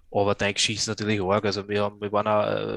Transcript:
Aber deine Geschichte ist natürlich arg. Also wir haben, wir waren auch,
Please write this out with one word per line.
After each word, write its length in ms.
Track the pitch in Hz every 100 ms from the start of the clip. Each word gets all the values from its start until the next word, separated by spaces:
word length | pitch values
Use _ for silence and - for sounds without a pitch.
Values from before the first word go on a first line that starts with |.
| -
Aber 240 | 104 101 101
deine 180 | 101
Geschichte 260 | 101 - 104
ist 60 | -
natürlich 320 | 107 107 107
arg. 220 | 92 104
Also 240 | 104 98 101
wir 140 | 104
haben, 160 | 104 104
wir 120 | 104
waren 160 | 104 107
auch, 180 | 107 107 104 104